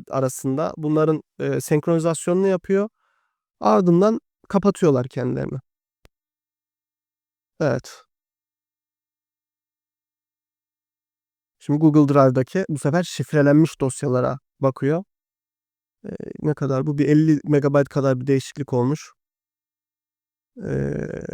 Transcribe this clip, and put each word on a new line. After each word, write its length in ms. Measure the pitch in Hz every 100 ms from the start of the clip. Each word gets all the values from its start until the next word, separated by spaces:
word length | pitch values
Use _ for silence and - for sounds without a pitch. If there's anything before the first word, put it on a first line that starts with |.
| -
arasında 640 | 135 131 - 139 135 170 -
bunların, 460 | 151 151 156 156 - -
e, 220 | 139 139
senkronizasyonunu 840 | - 151 170 165 165 160 - 180 196
yapıyor. 420 | 185 - 196 208 - _ _ _ _ _ _
Ardından 600 | 220 214 180 170 208 220 - _ -
kapatıyorlar 600 | 196 202 196 160 131 127
kendilerini. 500 | - 127 131 135 139 - _ _ _ _ _ _ _ _ _ _ _ _ _ _ _ _ _ _ -
Evet. 420 | 156 131 - - _ _ _ _ _ _ _ _ _ _ _ _ _ _ _ _ _ _ _ _ _ _ _ _ _ _ _ _ _ _ _ _ _ _ _ _
Şimdi 200 | - 147
Google 360 | 156 151 143
Drive'daki 500 | 143 135 131 123 180 190
bu 100 | 147
sefer 240 | 147 165
şifrelenmiş 800 | 180 - 139 151 143 147 160 -
dosyalara 580 | 135 - 143 123 127 139 - _
bakıyor. 440 | 135 - 135 160 196 _ _ _ _ _ _ _ _ _
Ee, 60 | - - - -
ne 120 | 151
kadar 320 | 147 139 131 151
bu? 120 | 147
Bir 100 | 139
elli 320 | 151 160 151
megabayt 440 | - 143 143 143 139
kadar 320 | 147 135 127
bir 60 | 139
değişiklik 460 | 135 - - 139
olmuş. 400 | 127 123 151 - _ _ _ _ _ _ _ _ _ _ _ _ _ _ 262
Ee, 300 | - 135 143 - - - -